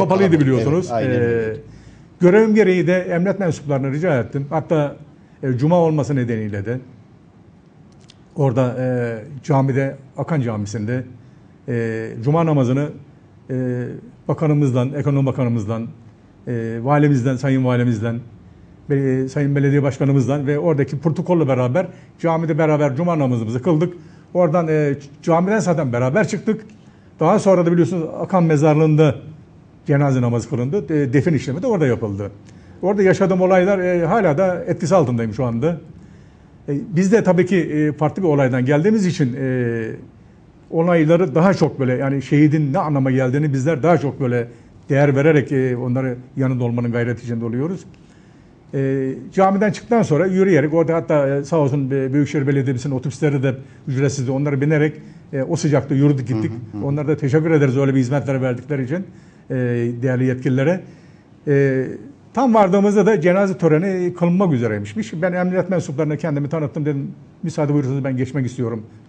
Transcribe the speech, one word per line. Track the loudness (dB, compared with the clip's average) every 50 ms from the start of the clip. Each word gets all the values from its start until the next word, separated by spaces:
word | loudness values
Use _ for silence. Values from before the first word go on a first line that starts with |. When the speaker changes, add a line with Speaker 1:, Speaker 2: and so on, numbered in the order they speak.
| 2
Speaker 1:
kapalıydı | 2 2 2 2 4
Speaker 2:
kalabalık. | 4 4
Speaker 1:
biliyorsunuz. | 4 2 2 2 0 0 0 -2 -2
Speaker 2:
Evet, | -2 -2
aynen | -2 -2 0 0
Speaker 1:
E, | 0
Speaker 2:
öyle. | 0 0 0 -2 -2 -4 -6 -10 -12 -18 -20 -20 -20 -20 -20 -20 -20 -18 -2 2
Speaker 1:
görevim | 4 6 6 6 6 6 4
gereği | 4 4 4 4 2 2
de | 2 0 0
emniyet | 0 -2 -2 0 0 0 -2 -2
mensuplarına | -2 -2 -4 -4 -4 -4 -2 -2 -2 -2
rica | -4 -2 0 0 0 0
ettim. | -2 -2 -6 -8 -6 -4
Hatta, | -4 -4 -2 0 0 0 0 -2 -6 -12 -20 -20 -20 -20 -20 -20 -14 -8 -4
e, | -4 -2
cuma | 0 2 2 4
olması | 4 2 2 2 0 -2 -2 -2
nedeniyle | -2 -2 -2 -4 -4 -6 -6 -6 -6 -6
de | -6 -6 -8 -10 -14 -20 -20 -20 -20 -20 -20 -20 -20 -20 -20 -20 -20 -20 -20 _ _ _ -20 -20 -20 -20 -20 -20 -20 -20 -20 -20 -10 -4
orada, | 0 0 0 2 0 0 0 -2 -4
e, | -4 -2 -2 -2 -4 -4 -6 -8 -12 -14 -16 -8 -4
camide, | 0 0 2 2 2 0 0 -2 -4 -6 -10 -18 -14 -10
Akan | -8 -6 -4 -2 -2
Camisi'nde, | -2 -2 -4 -6 -6 -6 -6 -6 -6 -4 -6 -6 -8 -10 -16 -20 -20 -20 -20 -20 -20 -20 -20 -14 -8
e, | -6 -4 -4 -4 -4 -6 -6 -8 -10 -10 -6 -2
cuma | 0 2 2 2
namazını, | 2 2 2 2 2 0 -2 -2 -6 -8 -14 -20 -20 -20 -20 -20 -20 -20 -18 -12 -8
e, | -6 -6 -4 -4 -4 -6 -8 -10 -12 -14 -18 -20 -20 -8 -6
bakanımızdan, | -4 -4 0 0 2 2 2 2 2 2 0 -2 -2 -4
ekonomi | -4 -2 0 0 0 0
bakanımızdan, | 0 0 -2 -2 -2 -2 -2 -4 -4 -6 -6 -8 -10 -14 -18 -20 -20 -20 -20 -20 -20 -20 -14 -10
e, | -8 -6 -6 -6 -6 -6 -4 0
valimizden, | 2 2 4 4 4 4 2 2 0 -2
sayın | -2 0 0 0 2 2
valimizden, | 2 2 2 2 0 0 0 -2 -4 -4 -6 -8 -14 -20 -20 -20 -20 -20 -20 -20 -20 -20 -12 -6 -2
be-, | -2 0 0 0 0 0 -2 -2
sayın | -2 -2 0 0 2
belediye | 2 2 2 2 2 2
başkanımızdan | 0 0 0 0 2 2 2 2 2 0 -2 -2
ve | -2 -2 0
oradaki | 0 0 2 0 0 -2 -2 -2
protokolle | -2 -2 -2 -2 0 0 2 2 2
beraber | 2 2 0 0 0 0 -2 -2 -4 -8 -18 -20 -20 -8 -4
camide | -2 0 0 0 0 -2 0
beraber | 2 2 2 2 2 2 0 0
cuma | -2 -2 0 0 0
namazımızı | 0 0 0 -2 -2 -4 -4 -2
kıldık. | 0 2 2 2 0 -2 -4 -8 -18 -20 -20 -20 -14 -6 -2
Oradan, | 0 0 2 2 0 0
e, | 0 0 0 0 0 -2 -4 -8 -16 -20 -6
camiden | -2 0 2 2 2 2 0 0
zaten | 0 0 0 0 -2 -2 -2
beraber | 0 0 0 2 0 0
çıktık. | 0 -4 -4 -2 -4 -4 -4 -6 -14 -20 -20 -20 -20 -20 -20 -20 -12 -4 0
Daha | 2 2 2 4
sonra | 4 4 4 4 4
da | 2
biliyorsunuz | 4 2 2 2 0 -4 -6 -6 -8 -8
Akan | -4 0 2 2 4
mezarlığında | 4 4 4 4 4 4 4 4 4 4 4 4 4 2 -2 -8 -18 -20 -20 -20 -20 -20 -20 -20 -20 -20 -8 -2
cenaze | 0 0 2 2 2 2 2
namazı | 0 0 0 -2 -4 -4
kılındı. | -4 -4 -4 -2 -4 -4 -4 -2 -2
E, | -2 0 2 2
defin | 2 2 2 0
işlemi | 0 -2 -4 -6 -4
de | -2
orada | -2 0 0 2
yapıldı. | 0 0 -2 -4 -6 -6 -6 -8 -10 -12 -16 -20 -20 -20 -20 -20 -20 -10 -4
Orada | -2 -2 0 2 4
yaşadığım | 4 4 4 2 2 2 2
olaylar, | 2 4 4 4 4 2 2 0
e, | 0 0 0 0 0
hala | 0 2 2 2 2 2
da | 2 0 0 -2 -2 -4
etkisi | -6 -4 -4 0 2 2
altındayım | 2 2 2 0 -2 -2 -4 -4
şu | -4 -4
anda. | -2 -2 -2 -2 -2 -4 -4 -10 -16 -20 -20 -20 -20 -20 -20 -20 -20 -20 -20 -20 -20 -20 -14 -8 -6
E, | -6 -6 -6 -4 -2
biz | 0 2 2
de | 2 2 4
tabii | 4 4 2 2
ki, | 2 2
e, | 0 0 0 -2 -2 0 -2
farklı | 0 0 -2 -2 -2 0 0
bir |
olaydan | 2 2 2 2 2 2 0 0
geldiğimiz | 2 2 2 2 2 2 2 2
için, | 0 0 0 -2 -2 -2 -4
e, | -4 -4 -2 -2 -2 -2 -2 -4 -6 -8 -10 -12 -16 -20 -20 -20 -20 -20 -20 -20 -20 -20 -20 -20 -14 -6
olayları | -2 0 2 2 2 4 4 4 4 4 2 2 2
daha | 2 4 4 4
çok | 2 0 0 0 0
böyle, | -2 0 0
yani | 0 -2 -2 -2 -4
şehidin | -2 2 4 4 6 6 4 2 0 0 0
ne | -2
anlama | -2 0 0 0 0 2
geldiğini | 2 0 0 0 0 0 0 0 0
bizler | 0 0 -2 0 2 2
daha | 2 2
çok | 2 0 -2 -4 -4
böyle | -4 -2 -2 -2 -4 -6 -10 -20 -20 -20 -20 -12 -4 0
değer | 2 2 4 4 4
vererek, | 4 4 4 4 4 2 0
e, | 0 0 0 0 -2
onları | -4 -4 -2 -2 -2 -2 -4 -6 -8 -12 -10 -6
yanında | -4 -2 -2 -2 -2 -2
olmanın | -2 -2 -2 -2 -2
gayreti | -2 -2 -2 -2 -4 -6 -6
içinde | -8 -6 -6 -6
oluyoruz. | -6 -4 -4 -4 -6 -6 -10 -12 -18 -20 -20 -20 -20 -20 -20 -20 -20 -20 -20 -20 -20 -20 -20 -14 -8 -6
E, | -4 -2 -2 -2 -2 -4 -4 -6 -8 -12 -4 0
camiden | 2 2 4 4 2 0 0
çıktıktan | -2 -2 -2 0 2 2
sonra | 2 2 2 2 2
yürüyerek, | 2 2 2 4 4 4 4 4 2 2
orada | 0 2 2 0
hatta, | -2 0 0 0 2 2
e, | 0 0 -2 -2
sağ | -2 0
olsun, | 0 2 2 0 -2 -2 -2
e, | -2 -2 -2 0 0
Büyükşehir | 0 0 0 0 -2 0
Belediye'mizin | 0 0 0 0 -2 -2 -4 -4 -4
otobüsleri | -4 -4 -4 -6 -4 -2 -2 0 0 0 0
de | -2 -4 -4 -10 -18 -20 -14 -8
ücretsizdi. | -6 -2 0 0 0 -2 -2 -4 -2
Onları | -2 -2 -2 -2 -2 0
binerek, | 0 2 2 2 2 0 -2 -6 -16 -20 -20 -20 -14 -8 -6
e, | -6 -4
o | -4 -4
sıcakta | -2 0 0 0 0 0 0 0
yürüdük, | 2 2 2 2 0 -2
gittik. | -4 -4 -2 -2 -4
Speaker 2:
Hı | -6 -8 -12 -12 -10
hı, | -8
hı. | -6
Speaker 1:
Onlara | -4 -4 -4 -2
da | -2 -2
teşekkür | -2 0 0 0 0 2 2
ederiz | 2 2 2 2 2
öyle | 2 2 2 2
bir | 2
hizmetleri | 0 0 0 -2 -2 -2 -2 -2
verdikleri | -2 -4 -4 -6 -6 -6 -6 -4 -4
için, | -4 -6 -6 -8 -10 -16 -20 -20 -20 -20 -18 -12 -8
e, | -4 -4 -2 -2 -2 -2 -2 -4 -4 -2
değerli | -2 -2 0 0 0
yetkililere. | 0 -2 -2 -2 0 0 2 2 0 0 -2 -4 -12 -20 -20 -20 -20 -20 -20 -20 _ -20 -6 -2
E, | 0 2 2 2 2 2 0 -2 -4 -8 -12 -16 -18 -20 -20 -16 -6 -2
tam | 0 2 4 4
vardığımızda | 4 4 4 4 4 4 4 4 4 4
da | 4 4 4
cenaze | 4 2 2 2 2 0 0
töreni | 0 2 2 2 2 2 0 -2 -2 -2 -4 -2
kılınmak | 0 0 2 2 2 2 2 2
üzereymiş. | 0 0 0 -2 -4 -6 -6 -8 -8 -8 -8 -6 -4
Ben | -4 -2 -2
emniyet | -2 -2 -2 0 -2 -2 0
mensuplarına | -2 -4 -4 -4 -4 -2 -2 -2 -2
kendimi | -4 -4 -4 -2 -4 -4 -4
tanıttım, | -4 -4 -4 -4 -4 -4 -4
dedim, | -4 -4 -4 -6 -8 -12 -16 -20 -20 -14 -10 -10
"Müsaade | -6 -4 -2 0 0 0
buyurursanız | 0 0 -2 -2 -4 -4
ben | -4 -2
geçmek | -4 -4 -4 -4 -4 -4
istiyorum. | -4 -4 -4 -6 -4 -6 -8 -10 -14 -20 -20 -8